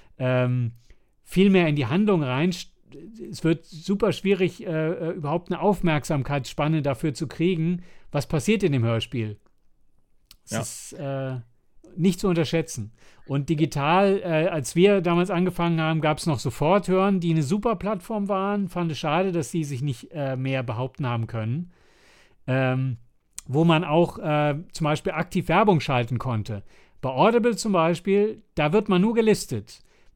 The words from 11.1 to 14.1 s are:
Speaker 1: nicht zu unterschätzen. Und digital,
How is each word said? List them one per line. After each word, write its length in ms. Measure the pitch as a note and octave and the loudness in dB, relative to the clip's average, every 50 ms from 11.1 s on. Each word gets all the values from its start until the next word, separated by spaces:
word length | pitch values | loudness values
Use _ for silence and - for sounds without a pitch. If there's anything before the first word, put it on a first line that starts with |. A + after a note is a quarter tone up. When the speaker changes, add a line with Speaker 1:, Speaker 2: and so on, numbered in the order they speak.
| C#3 C3+ C3+ C3 C3 B2+ A#2 _ _ _ _ _ _ - - - - - | -6 -6 -6 -6 -8 -8 -10 _ _ _ _ _ _ -20 -20 -14 -4 2
Speaker 1:
nicht 220 | D#3+ G3 F3 - | 2 2 2 2
zu 80 | - G3 | 0 0
unterschätzen. 640 | F3 E3+ D#3 - - E3 D#3 - - B2 G2+ G#2+ - - - - - - - | 2 2 0 0 0 -2 -2 -2 -8 -10 -10 -12 -12 -20 -20 -20 -20 -20 -10
Und 240 | - C3+ C#3+ C#3 - | -4 -4 -4 0 -2
digital, 720 | E3 D3+ E3 - - D3 C#3 D3+ E3+ F#3+ G3+ G3 | 0 0 0 -2 -2 -2 0 2 4 4 4 4